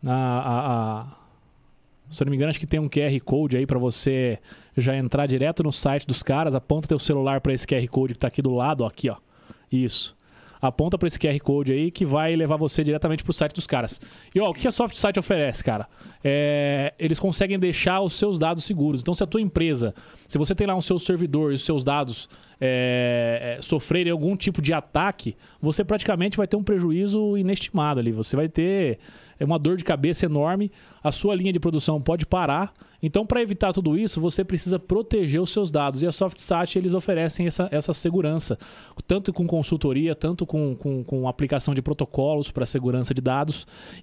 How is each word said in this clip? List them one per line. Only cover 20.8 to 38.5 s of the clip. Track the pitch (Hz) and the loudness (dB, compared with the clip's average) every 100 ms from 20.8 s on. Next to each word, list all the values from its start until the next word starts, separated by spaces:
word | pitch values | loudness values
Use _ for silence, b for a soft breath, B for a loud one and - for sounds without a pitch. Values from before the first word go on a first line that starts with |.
| 170 180 | 0 -2
servidor | - 180 170 143 151 | 0 0 2 2 2
e | 139 | 0
os | |
seus | - 156 | 0 0
dados, | 131 143 135 113 - B B B | 0 -2 -2 -6 -12 B B B
é, | 131 127 127 123 123 120 117 117 120 120 | 0 2 2 2 2 2 0 0 -4 -8
é, | |
sofrerem | - 160 - 170 175 | -2 -2 0 0 2
algum | 170 156 196 | 0 0 0
tipo | - 175 | -2 -2
de | 143 | 0
ataque, | 160 - 147 185 - - - B B | 0 0 -2 0 -2 -8 -10 B B
você | 147 156 | -2 0
praticamente | 185 208 - 185 190 202 | 0 0 0 0 0 0
vai | 196 | 0
ter | 208 | 0
um | |
prejuízo | 202 202 175 160 202 208 214 202 | 2 2 2 2 2 0 2 2
inestimado | 185 196 - 190 151 139 | 0 0 -2 -2 0 0
ali. | 117 | 0
Você | 110 110 135 | -2 -2 0
vai | 156 | 0
ter, | 156 170 196 165 107 B B B B | 0 0 2 0 -2 B B B B
é, | |
uma | 143 165 | 0 2
dor | 151 185 | 2 0
de | |
cabeça | - 156 147 175 180 | 0 0 2 0 0
enorme, | 151 151 190 208 B B B | 2 0 0 -2 B B B
a | 147 | -4
sua | 143 202 196 | 0 0 2
linha | 185 | 2
de | 175 | 2
produção | 165 156 143 156 | 2 0 0 0
pode | 135 165 151 | 0 0 2
parar. | 180 165 143 196 - B B | 2 2 2 -2 -6 B B
Então, | 160 190 214 | -2 0 2
pra | 247 | 0
evitar | 233 196 202 | 0 0 0
tudo | 185 170 156 | 2 2 2
isso, | 220 170 | 0 0
você | 165 160 | -2 0
precisa | 190 175 180 180 | -2 -2 0 -2
proteger | - 185 226 226 165 147 | 0 -2 0 0 2 0
os | 180 | 0
seus | - 196 | 0 0
dados. | 151 143 131 | 0 0 0
E | 170 | -2
a | |
SoftSat, | 160 190 - - 170 175 - | 0 -2 -2 -2 0 0 0
eles | 180 180 | 0 0
oferecem | 170 175 165 - 175 | 0 0 0 0 -2
essa, | - 185 | 0 0
essa | 151 - | 0 0
segurança, | 160 170 180 156 160 - | 0 0 2 0 0 -2